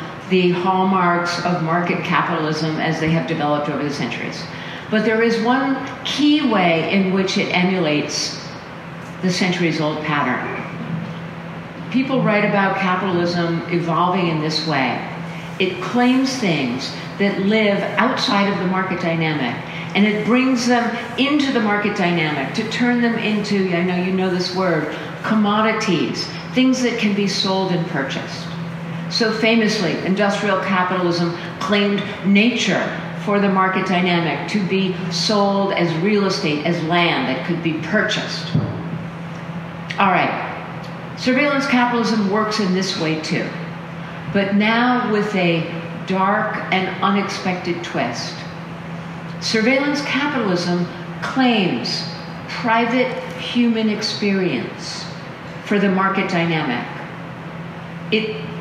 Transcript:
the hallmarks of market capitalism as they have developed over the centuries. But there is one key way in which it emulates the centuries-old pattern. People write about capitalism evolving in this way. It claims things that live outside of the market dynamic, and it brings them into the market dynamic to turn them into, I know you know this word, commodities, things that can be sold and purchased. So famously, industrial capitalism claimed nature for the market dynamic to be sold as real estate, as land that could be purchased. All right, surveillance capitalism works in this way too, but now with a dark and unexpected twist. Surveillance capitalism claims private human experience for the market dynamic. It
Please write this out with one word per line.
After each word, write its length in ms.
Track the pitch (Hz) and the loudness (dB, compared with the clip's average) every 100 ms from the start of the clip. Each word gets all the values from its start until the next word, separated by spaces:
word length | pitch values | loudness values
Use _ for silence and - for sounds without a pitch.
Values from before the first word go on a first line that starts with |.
| - - - | -10 -8 0
the 200 | 185 175 | 4 4
hallmarks 920 | 175 190 185 190 185 175 175 175 - 175 | 4 2 4 4 4 4 2 0 0 0
of 160 | 156 | 0
market 420 | 160 175 175 175 | 2 2 2 0
capitalism 760 | 165 151 - 165 156 156 160 156 | 0 2 2 0 0 0 -2 0
as 220 | 160 156 | -2 0
they 120 | 160 | 2
have 160 | 165 - | 2 0
developed 420 | 156 147 147 151 | 0 0 0 0
over 140 | 131 | -2
the 100 | 147 | -2
centuries. 480 | - 120 - - - - - - - - | -2 -4 -4 -6 -8 -10 -10 -10 -10 -2
But 160 | 214 226 | 2 4
there 160 | 220 | 4
is 180 | 233 220 | 4 4
one 340 | 226 262 277 262 - - | 2 2 2 -2 -4 -8
key 460 | - - 294 302 262 | -6 2 4 6 4
way 420 | 202 175 165 160 | 4 4 4 2
in 220 | 196 185 | 2 4
which 240 | 190 185 202 | 2 2 0
it 180 | - 180 | 0 2
emulates 880 | 185 185 156 147 - - - - - - - - - - - - | 2 2 2 2 0 -4 -4 -6 -10 -12 -14 -14 -14 -14 -12 -4
the 100 | 180 | -2
centuries-old 720 | - 185 175 165 156 151 156 | 0 0 2 2 2 0 -2
pattern. 600 | - 143 127 120 - - - - - - - - - - - - - - - | -2 0 0 -2 -4 -6 -8 -8 -6 -6 -6 -8 -10 -10 -12 -12 -12 -12 -2
People 320 | 254 269 254 | 0 2 2
write 200 | 214 208 | 2 2
about 340 | 202 202 196 190 | 2 2 2 2
capitalism 840 | 185 185 196 175 175 175 170 165 - | 0 0 0 2 2 0 0 -2 0
evolving 580 | 175 165 165 185 190 175 | -2 0 2 2 2 0
in 140 | 156 | 0
this 260 | 156 - 165 | 0 -2 0
way. 320 | 139 123 113 - - - - - - | 0 0 -2 -6 -8 -8 -10 -8 -2
It 220 | 190 180 | -2 -2
claims 540 | - 247 247 262 262 - | -2 2 4 4 2 0
things 560 | 196 147 123 123 - - - - | 0 2 0 -2 -6 -8 -8 0
that 260 | 202 196 196 | 0 2 2
live 360 | 220 208 196 - - | 4 4 2 0 0
outside 540 | 240 - - 202 196 | 0 0 0 2 2
of 80 | 175 | 0
the 80 | 180 | 0
market 320 | 185 185 180 | 0 -2 -2
dynamic, 560 | 170 165 160 147 120 120 - - - 190 | 0 0 0 0 -2 -4 -8 -10 -2 2
and 100 | 208 | 2
it 200 | 208 190 | 2 2
brings 420 | 247 262 247 233 | 2 4 2 2
them 180 | 240 214 - - - | 2 2 -4 -6 0
into 360 | 285 294 269 | 2 2 2
the 80 | 233 | 2
market 340 | 214 202 208 - | 2 2 0 0
dynamic 580 | 175 170 156 143 135 - | 2 2 0 0 -2 -2
to 140 | 220 | -2
turn 320 | - 240 240 | 0 2 2
them 140 | 233 214 | 2 0
into, 580 | 208 208 - 202 185 | 0 0 0 0 2
I 100 | 170 | 2
know 120 | 180 180 | 0 0
you 160 | 185 | 0
know 180 | 185 185 | 0 0
this 240 | 180 165 180 | 0 -2 0
word, 380 | 185 156 151 - - - | 0 0 -2 -6 -8 -6
commodities, 1040 | - 220 202 214 220 208 - 160 117 - - - - | 0 2 4 4 2 2 0 0 0 -2 -6 -8 -2
things 280 | 254 262 254 | 2 4 4
that 160 | 240 - | 2 2
can 160 | 208 196 | 0 2
be 120 | 196 | 0
sold 440 | - 190 190 180 | 0 0 2 2
and 160 | 170 165 | 0 0
purchased. 580 | 139 135 - - - - - - - - - - | -2 -2 -4 -6 -8 -8 -8 -8 -8 -8 -8 -4
So 220 | - 220 | 0 0
famously, 640 | - 226 233 208 - 170 147 170 | 2 4 4 4 2 0 0 0
industrial 540 | 196 202 202 208 185 | 2 2 2 0 0
capitalism 760 | 190 185 180 185 175 165 170 - - - | 0 0 2 2 2 2 0 -2 -8 -6
claimed 440 | - 202 202 202 - - 185 | 0 2 2 2 -2 -2 4
nature 600 | 202 233 - 202 139 - - - - | 6 6 2 0 0 -2 -6 -8 -6
for 160 | 208 202 | 0 2
the 100 | 196 | 4
market 380 | 190 185 190 190 | 4 2 2 0
dynamic 600 | 180 180 170 160 139 - | 2 2 2 0 -2 -2
to 160 | 214 175 | -2 0
be 260 | 190 185 170 - | 2 0 0 -2
sold 600 | - - 208 202 196 196 | -2 0 2 4 2 2
as 200 | - 170 160 | 2 0 2
real 220 | 202 208 190 | 2 2 2
estate, 400 | - 156 147 170 | 0 0 0 0
as 160 | 156 | 0
land 460 | 156 175 170 139 123 | 2 2 2 0 -2
that 180 | 131 - | -2 -2
could 160 | 160 | -2
be 100 | 165 151 | -2 -2
purchased. 720 | - 208 190 - - - - - - - - - - - - - - - - - - - | -2 0 0 -2 -4 -6 -2 -2 0 -4 -6 -8 -8 -10 -10 -10 -10 -10 -10 -10 -6 0
All 140 | 196 | 2
right, 1040 | 175 - - - - - - - - - - | 4 2 -2 -6 -8 -10 -10 -10 -10 -10 -4
surveillance 480 | 247 254 294 269 - | 0 2 2 2 2
capitalism 600 | 247 240 233 202 220 190 | 2 4 2 2 2 2
works 300 | 214 202 - | 2 0 0
in 140 | 185 | 2
this 260 | 185 185 - | 2 0 -2
way 220 | 160 156 | 0 -2
too, 260 | - 139 - - - - - - - - - | -2 -2 -2 -6 -10 -10 -10 -10 -10 -10 -2
but 220 | 202 196 202 | 0 2 4
now 560 | 208 233 247 247 208 | 4 4 4 2 2
with 220 | 208 196 185 | 2 2 2
a 280 | 170 165 156 - - - - | 2 2 0 -6 -8 -8 -2
dark 520 | 190 196 214 214 196 170 | 0 2 2 0 -4 -2
and 180 | 185 180 - | -2 -2 0
unexpected 840 | 196 202 190 - 190 170 175 - | 2 2 0 -4 -2 -2 -2 -4
twist. 520 | - 156 123 - - - - - - - - - - - - - | -4 -4 -2 -4 -8 -8 -10 -10 -12 -12 -10 -10 -10 -10 -10 -6
Surveillance 600 | - 220 208 269 294 277 | -2 2 4 2 2 -2
capitalism 840 | - 262 294 262 208 170 175 175 175 - - - | -2 -2 0 0 0 0 2 0 -2 -6 -10 -8
claims 800 | - 262 254 214 170 123 - - - - - - - | -4 2 4 4 2 0 -2 -4 -6 -10 -12 -12 -10
private 640 | - 233 226 233 254 254 - - - | -4 2 2 4 2 0 -2 -8 -8
human 500 | - 240 240 220 220 | -2 2 4 4 2
experience 1160 | 208 - - 202 196 175 208 - - - - - - - - - - | 0 -2 0 0 2 2 0 -4 -8 -10 -10 -10 -12 -12 -12 -12 -10
for 160 | - 202 | -2 2
the 100 | 196 | 4
market 400 | 185 190 202 190 | 2 2 0 0
dynamic. 560 | 175 170 160 135 120 - - - - - - - - - - - - - | 0 0 0 0 -4 -6 -10 -10 -12 -12 -12 -12 -12 -12 -12 -12 -10 -2
It 300 | 214 214 - - - | -2 -2 -6 -8 -6